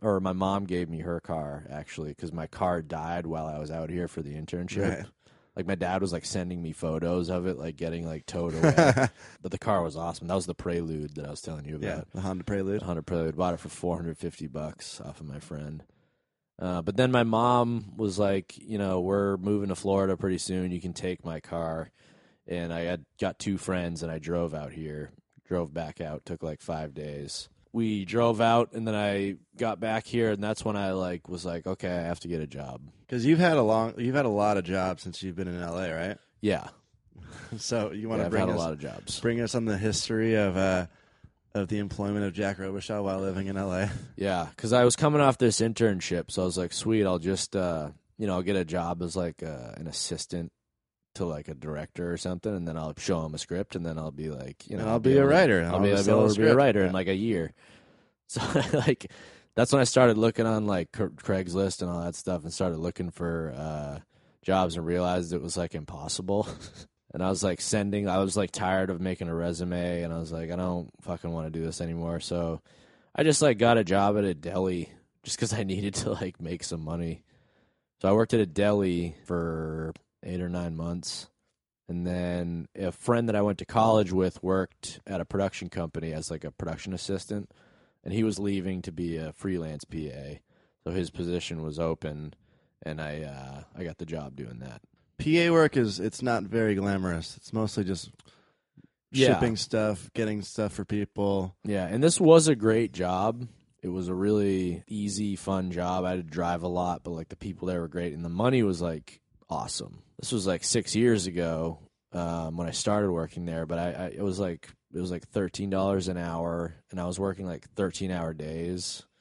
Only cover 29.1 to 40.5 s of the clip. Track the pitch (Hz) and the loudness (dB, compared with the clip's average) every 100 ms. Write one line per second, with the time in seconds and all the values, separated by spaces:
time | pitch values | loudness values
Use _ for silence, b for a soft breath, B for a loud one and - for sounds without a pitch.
29.1 | 101 98 92 _ - 113 92 110 110 - | 0 -2 -4 _ -4 -4 -2 -2 -2 0
30.1 | 117 110 101 104 110 110 104 95 92 90 | 0 2 2 -2 -2 -2 -2 0 -2 -2
31.1 | 87 - 87 87 85 92 92 92 87 85 | -4 -8 -8 -6 -6 -4 -4 -4 -2 -2
32.1 | 85 85 82 76 71 67 64 71 - - | -4 -4 -6 -6 -8 -10 -12 -16 -20 -8
33.1 | 123 127 165 180 151 107 110 113 - 120 | 0 4 6 6 6 6 4 2 -2 0
34.1 | 139 127 104 104 101 85 95 92 87 92 | 2 2 4 4 2 0 0 0 -2 -8
35.1 | - 95 87 90 87 85 87 90 80 92 | -10 -8 -6 -6 -6 -6 -4 -4 -4 -4
36.1 | 95 _ _ 104 87 - - _ _ _ | -8 _ _ 0 0 -4 -16 _ _ _
37.1 | - - - - 110 - 117 104 98 110 | -20 -18 -16 -12 -10 -4 -2 -2 -4 -4
38.1 | 113 87 101 92 87 82 76 71 50 - | -2 0 0 2 0 -2 -4 -8 -10 -10
39.1 | - 117 117 113 123 113 98 110 101 - | -2 0 0 0 0 0 0 0 0 -2
40.1 | 110 113 110 101 | 0 4 4 4